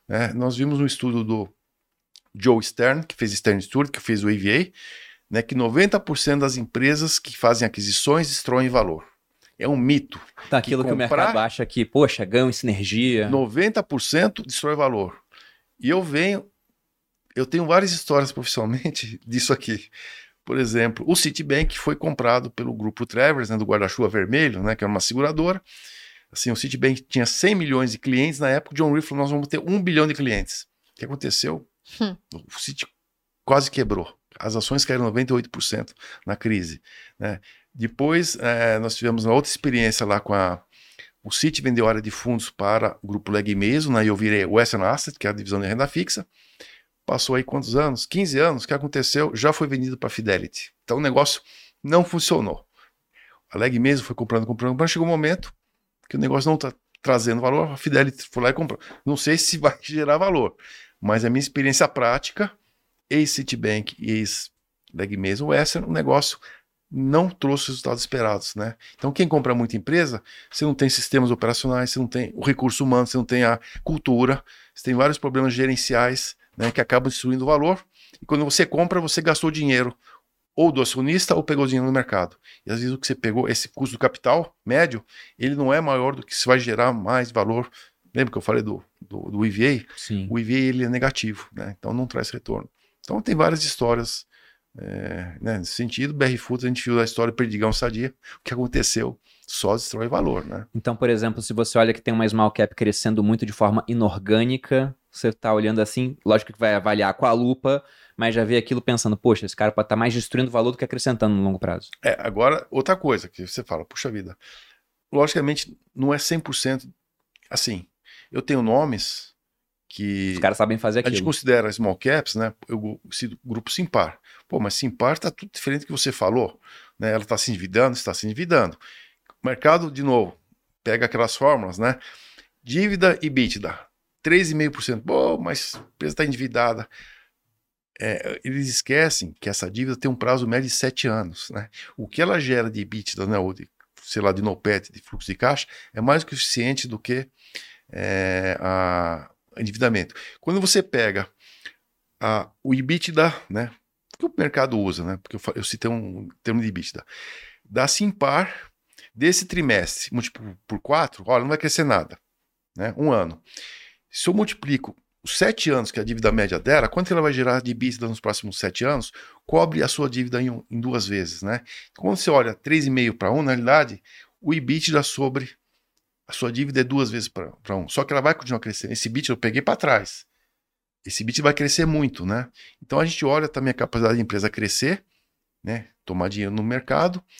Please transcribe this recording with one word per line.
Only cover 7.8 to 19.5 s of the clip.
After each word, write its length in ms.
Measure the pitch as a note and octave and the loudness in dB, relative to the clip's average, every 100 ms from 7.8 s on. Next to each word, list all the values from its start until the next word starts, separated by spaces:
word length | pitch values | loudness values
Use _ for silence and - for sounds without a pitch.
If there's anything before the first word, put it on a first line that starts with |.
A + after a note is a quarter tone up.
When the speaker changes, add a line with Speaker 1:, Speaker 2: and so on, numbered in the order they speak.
| G2+ G2 - D3+ D3+ | -4 -2 2 2 2
Speaker 1:
destroem 420 | C#3 - B2 C3 | -4 0 0 2
valor. 360 | B2 G2+ D#2+ - _ _ _ _ _ | 2 0 -2 -10 _ _ _ _ _
É 120 | B2 | -2
um 80 | C#3+ | 2
mito. 440 | B2 D3 - - - - - | 4 2 0 -14 -20 -20 -2
Speaker 2:
Tá, 80 | C3 | 0
aquilo 240 | A#2+ C3+ | 0 -2
que 80 | B2+ | 0
o 60 | B2+ | 0
Speaker 1:
comprar 300 | A#2+ D3 G3+ | 0 2 2
Speaker 2:
mercado 120 | D#3 | 2
acha 260 | A2+ - | -2 -2
que, 200 | A#2+ - | -6 -2
poxa, 400 | A2+ C#3 C#3 - | 0 4 4 2
ganho 240 | G2 A#2 B2+ | 0 2 2
em 40 | |
sinergia. 760 | A#2+ B2 G2 G2 G#2 B2+ A#2 G#2 | 0 -2 -2 -2 0 2 2 2
Speaker 1:
Noventa 560 | C3+ B2 A#2 G3+ A3 | 2 0 2 0 0
por 160 | F#3+ C#3 | -2 -4
cento 420 | - D#3 G#3 - | 0 2 2 0
destrói 320 | - - D3 | -8 -6 -2
valor. 420 | D3+ C#3 A2+ F#2+ - _ - - _ _ _ | 0 2 2 -4 -8 _ -20 -20 _ _ _
E 100 | A#2+ | 0
eu 140 | F3+ | 0
venho, 420 | F3 C#3+ F#3 G3+ - _ _ _ _ _ _ _ _ - | 0 0 0 -2 -6 _ _ _ _ _ _ _ _ -4
eu 100 | B2+ | -2
tenho 180 | E3 E3 | 0 4
várias 260 | F3 G3 | 4 4
histórias 400 | E3+ - C#3+ C#3 | -2 0 2 2
profissionalmente 880 | - B2 - A2 B2 D#3+ - A2 A2 | -4 -4 -2 -2 -2 -4 -6 -10 -12
<laughs> 0 | |
disso 280 | - A#2+ - | -4 -2 2